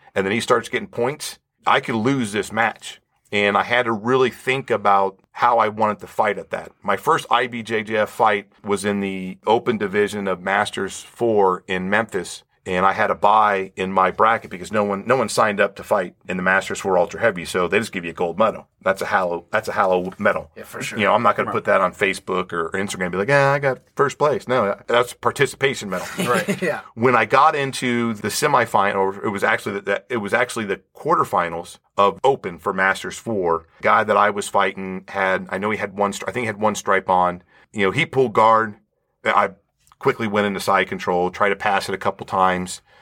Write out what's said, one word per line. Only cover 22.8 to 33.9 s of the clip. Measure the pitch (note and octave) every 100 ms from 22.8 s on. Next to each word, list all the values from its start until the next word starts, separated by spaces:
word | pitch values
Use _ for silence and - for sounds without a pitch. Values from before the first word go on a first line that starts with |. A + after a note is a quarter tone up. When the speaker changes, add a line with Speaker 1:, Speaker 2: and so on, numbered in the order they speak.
| G2+ F#2
Speaker 1:
and | F2+
be | F2+
like, | G#2
"Ah, | C#3+ C#3
I | C#3+
got | C#3 C3 _
first | - C#3 -
place." | D3 A#2 -
No, | B2+ G2 - -
that's | A#2 B2
a | -
participation | A#2+ - C3+ - C3+ A#2 G#2
medal. | F2+ -
Speaker 2:
<laughs> | - B2
Speaker 3:
Right. | A#2+ - F#3
Speaker 2:
Yeah. | E3+ B2+ -
Speaker 1:
When | - B2
I | A#2+
got | A2 C3 D3+
into | D3+ C#3 B2+ B2+ A#2+ A#2
the | G#2 G#2+
semifinal, | - D3+ C#3 A2+ G#2+ G2+ G#2
or | G2 G2+
it | A2+
was | G2+
actually | G#2+ A2+ - G2
the, |
the, | G2 G2 -
it | A#2+
was | G2+
actually | A2+ B2 A#2+
the | G#2 F#2+ _
quarterfinals | - D3 E3 C3 G2 E2+ E2 F2+ - _ -
of | G2+ F2+
Open | C3 C3+ F#2+ E2+
for | G2+
Masters | F#2+ F#2+ F#2+ - -
four. | - G#2+ F2 D#2+ - _
Guy | G#2+